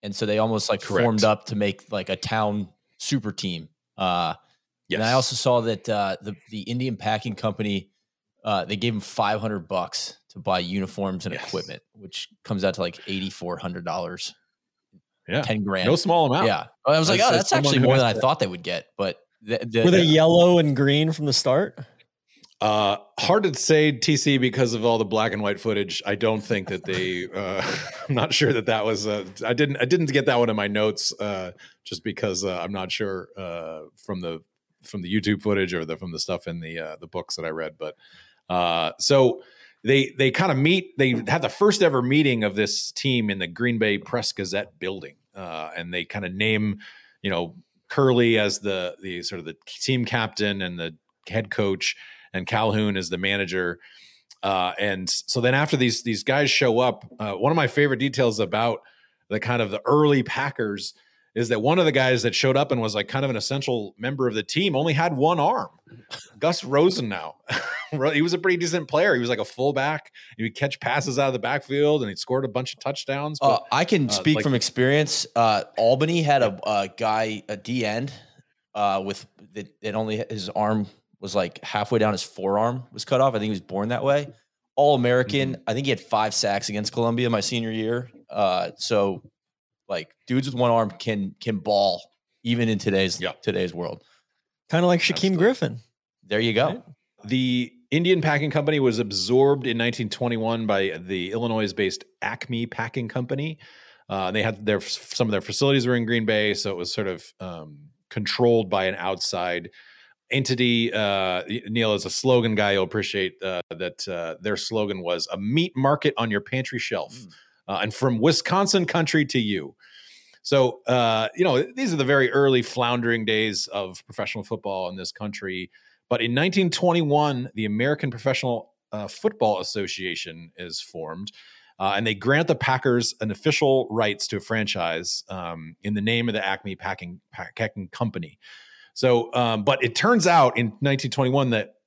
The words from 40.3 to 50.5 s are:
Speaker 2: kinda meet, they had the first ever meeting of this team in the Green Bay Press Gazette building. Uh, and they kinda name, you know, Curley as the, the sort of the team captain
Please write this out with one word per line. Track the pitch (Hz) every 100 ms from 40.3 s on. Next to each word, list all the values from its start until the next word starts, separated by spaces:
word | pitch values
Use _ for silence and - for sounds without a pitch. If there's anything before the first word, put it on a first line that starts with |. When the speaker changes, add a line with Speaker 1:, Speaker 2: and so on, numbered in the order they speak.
Speaker 2:
kinda | 127 190 139
meet, | 147 190 185 -
they | 135 117 110
had | 127
the | 131
first | - 208 208
ever | 175 135
meeting | 123 143 143 120
of | 107 98
this | 101 - -
team | - 139 127 107
in | 95
the | 90
Green | 85 120 117
Bay | 110 101
Press | - 120 107
Gazette | - 95 98 101 _
building. | 92 95 - _ _
Uh, | 98 92 80 78 85
and | 87
they | 90
kinda | 85 107 92
name, | 92 107 110 107 101 - - _ _
you | 101
know, | 87 85 87 _ _ _
Curley | - 135 123 117 113
as | 104 92
the, | 101 95 90 87
the | 95 87
sort | 85 92
of |
the | 78 -
team | - - - 131
captain | 117 120 110 - 104